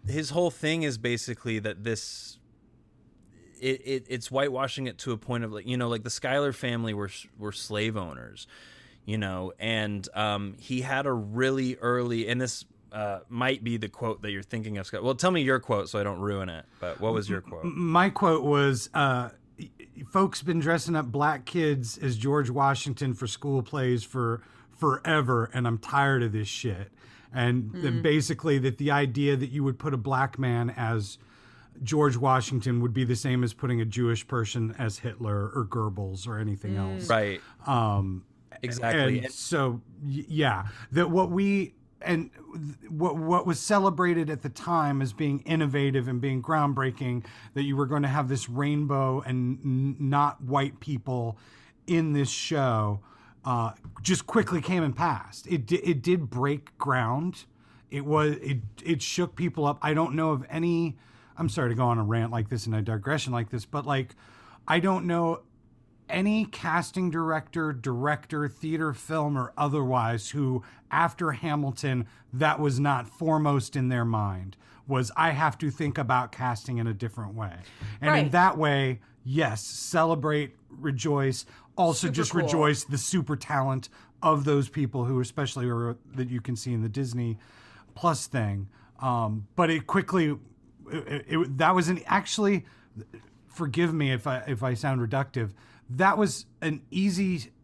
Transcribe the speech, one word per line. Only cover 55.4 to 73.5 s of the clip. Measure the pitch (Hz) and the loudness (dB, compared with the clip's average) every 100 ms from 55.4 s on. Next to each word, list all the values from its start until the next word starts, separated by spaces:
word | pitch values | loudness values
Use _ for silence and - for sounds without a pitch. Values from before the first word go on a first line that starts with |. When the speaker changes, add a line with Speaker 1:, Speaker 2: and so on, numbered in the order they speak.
| - | -4
Speaker 2:
It | 170 113 | -2 0
di-, | 175 | 0
it | 175 151 | 2 0
did | 170 180 131 | 2 2 0
break | 123 139 147 - _ | 0 0 -2 -6 _
ground. | 139 127 113 131 175 180 - _ - - _ | 0 2 2 0 -2 -6 -18 _ -20 -20 _
It | 143 143 | -6 2
was, | 151 151 147 | 4 4 0
it, | 139 131 - - | -2 -4 -4 -8
it | - 165 | -2 -2
shook | - - 175 - | 0 -2 -2 0
people | 175 - 143 | -2 2 0
up. | 143 | 0
I | 147 | 0
don't | 151 165 151 | 2 2 2
know | 160 | 2
of | 143 - | 0 -2
any, | 160 170 170 165 120 - - - - | -2 0 2 0 -4 -16 -20 -20 -4
I'm | 113 | -2
sorry | 165 123 | 0 0
to | 117 | 2
go | 123 | 2
on | 117 | 4
a | |
rant | 104 113 113 | 2 2 0
like | 117 107 | -2 -2
this | 120 113 | -4 -2
and | |
a | 107 | -2
digression | 104 110 98 151 131 | 0 -2 -2 -2 -2
like | 120 110 | -4 -4
this, | 123 - | -6 -6
but, | 147 131 | -6 -2
like, | 135 123 - - - - - - | -2 -2 -10 -20 -20 -20 -18 2
I | 165 | 2
don't | 190 185 175 | 4 2 2
know | 170 165 165 - _ _ _ _ _ - | 2 2 -2 -8 _ _ _ _ _ -6
any | 175 202 214 208 | 0 2 2 0
casting | - 170 170 - 185 180 | -4 0 0 0 -2 0
director, | 156 160 160 - 165 156 | 0 0 -2 -2 -2 -2
director, | 131 131 120 143 147 - 151 147 | -2 -4 0 0 0 -2 -4 -4
theater, | - 160 160 156 | -4 -4 0 -2
film, | 127 - 160 147 139 | -2 -4 -2 0 0
or | 123 - | -2 -2
otherwise | 147 147 131 127 113 117 - | 0 2 2 4 2 0 -2
who, | 143 135 127 - - _ | 0 0 0 -4 -20 _
after | 147 170 - 165 | 2 2 0 -4
Hamilton, | 123 160 147 139 - 143 127 113 - - | -2 -2 0 -2 -2 -2 0 -2 -10 -10
that | 123 151 147 | 2 2 4
was | 151 131 | 2 2
not | 143 131 113 | 2 2 -2
foremost | - 160 156 151 | -4 2 4 4